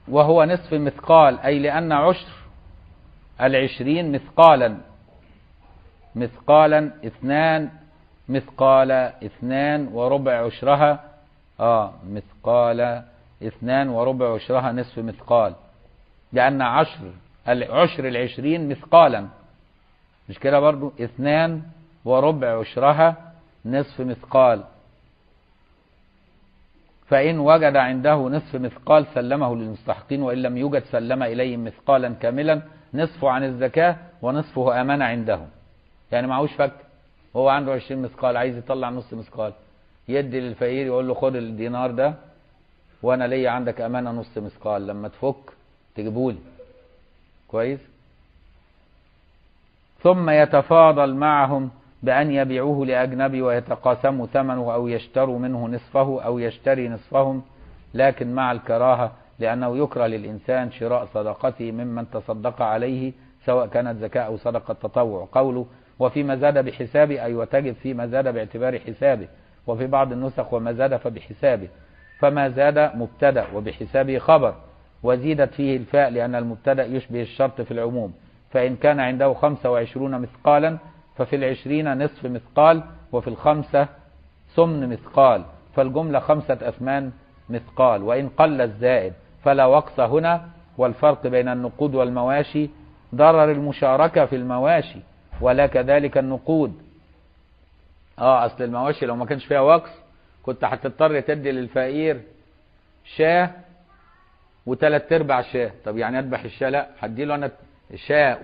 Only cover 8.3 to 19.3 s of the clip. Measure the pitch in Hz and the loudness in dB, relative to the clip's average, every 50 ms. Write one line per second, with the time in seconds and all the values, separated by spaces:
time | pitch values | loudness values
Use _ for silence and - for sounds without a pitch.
8.3 | 131 135 - - - - 135 135 135 135 135 131 131 131 127 120 - - 104 104 | -6 -6 -6 -6 -2 2 4 6 6 6 4 4 2 0 0 -2 -6 -10 -14 -16
9.3 | - - 120 123 131 135 143 147 147 147 143 107 107 117 120 127 139 139 135 131 | -12 -10 -8 -4 -2 -2 -2 -2 -2 -2 -4 -6 -4 -4 -2 0 0 0 0 0
10.3 | 123 117 117 113 - - 127 135 143 143 151 147 143 143 - - - - _ _ | 0 0 -2 -4 -6 -2 2 2 4 6 4 4 2 0 -6 -16 -20 -20 _ _
11.3 | _ _ _ _ _ - 113 117 117 110 104 95 95 - 85 95 101 104 - - | _ _ _ _ _ -2 0 2 2 2 0 -4 -8 -14 -16 -14 -12 -12 -14 -16
12.3 | - - - 113 120 120 120 117 117 117 120 120 120 120 120 - - _ _ _ | -18 -8 -2 0 2 2 2 2 0 0 -2 -2 -4 -6 -10 -16 -20 _ _ _
13.3 | _ - - 113 - - 110 123 131 139 139 135 120 113 123 131 131 127 123 117 | _ -14 -12 -12 -12 -8 -4 -2 0 0 0 -2 -2 -2 -2 -2 0 0 -2 -2
14.3 | 113 107 - - 127 127 127 123 117 127 120 - - 117 113 113 104 - - - | -2 -4 -4 -2 -2 0 0 -2 -4 -6 -8 -8 -10 -10 -10 -10 -12 -8 -2 2
15.3 | 120 117 107 95 87 - - _ _ _ _ _ _ _ _ _ _ _ _ _ | 2 2 2 0 -4 -8 -18 _ _ _ _ _ _ _ _ _ _ _ _ _
16.3 | 123 123 123 139 139 135 127 120 123 147 165 - - - 101 90 90 90 - _ | 0 2 2 2 2 0 -2 0 2 2 0 0 -2 -12 -18 -20 -20 -20 -20 _
17.3 | _ _ - 120 123 123 123 - 120 147 175 165 - 147 131 131 123 120 127 117 | _ _ -2 -2 -2 -2 -2 -2 2 2 2 2 0 -2 -6 -6 -4 -4 -4 -6
18.3 | - - 131 147 165 170 156 143 131 - - - 165 170 160 139 117 104 98 92 | -6 -6 -4 -4 -2 -2 -4 -6 -8 -8 0 4 6 6 8 6 4 0 -6 -10